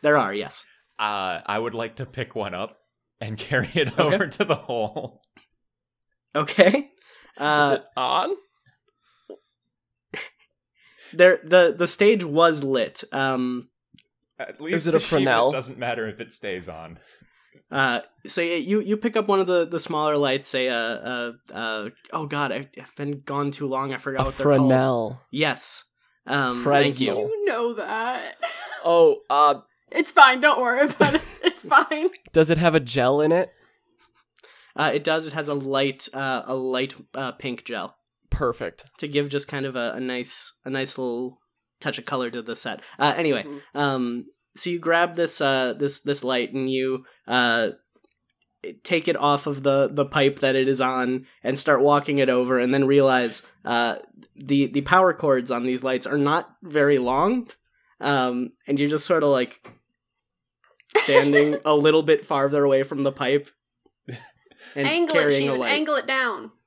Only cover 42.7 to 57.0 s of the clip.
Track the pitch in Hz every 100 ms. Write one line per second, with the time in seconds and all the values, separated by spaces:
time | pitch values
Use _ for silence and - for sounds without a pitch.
42.7 | 101 - - 143 143 165 127 147 143 -
43.7 | 139 143 135 123 120 - _ _ - 180
44.7 | 175 165 170 170 165 165 - 143 135 127
45.7 | 113 143 139 - 143 127 127 120 135 131
46.7 | 131 131 131 131 _ - 123 120 117 110
47.7 | - _ _ _ _ _ _ _ _ -
48.7 | 82 - 175 165 165 143 143 147 143 135
49.7 | 139 139 143 139 151 139 139 135 131 131
50.7 | 131 127 127 127 127 131 _ 113 139 -
51.7 | 139 143 143 139 143 131 127 127 127 123
52.7 | 139 135 143 135 127 120 107 - _ -
53.7 | 117 117 95 - _ - - 139 139 135
54.7 | 143 139 185 185 165 156 131 120 123 123
55.7 | 127 127 131 - 147 143 160 - _ 175
56.7 | 151 143 143